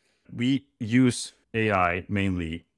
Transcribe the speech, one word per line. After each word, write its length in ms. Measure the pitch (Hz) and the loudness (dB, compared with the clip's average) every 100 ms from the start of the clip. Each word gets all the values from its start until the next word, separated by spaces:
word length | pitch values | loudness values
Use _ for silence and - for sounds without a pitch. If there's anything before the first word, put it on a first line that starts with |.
| _ _ - | _ _ -14
we 340 | 113 123 135 - - | -4 -2 -2 -6 -12
use 540 | 110 123 127 - - - _ | 0 4 4 2 -8 -16 _
A 200 | 113 110 | -2 2
I 340 | 98 87 87 - | 2 2 -2 -4
mainly 580 | 101 98 90 82 82 - | -2 -2 -2 -6 -8 -14